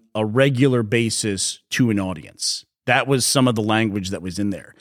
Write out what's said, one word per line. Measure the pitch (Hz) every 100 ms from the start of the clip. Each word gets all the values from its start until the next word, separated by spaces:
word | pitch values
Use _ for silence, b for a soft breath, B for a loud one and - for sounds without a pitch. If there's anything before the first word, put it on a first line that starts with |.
| _ 107
a | 107
regular | 120 139 127 143 123
basis | 107 120 113 - 107 95 - - -
to | - 120
an | 101
audience. | 92 85 - - - - - _ -
That | 127 127
was | 135
some | - 143 127
of |
the | 113
language | 107 110 110 101 92
that | 92
was | 90 90
in | 101
there. | 87 - -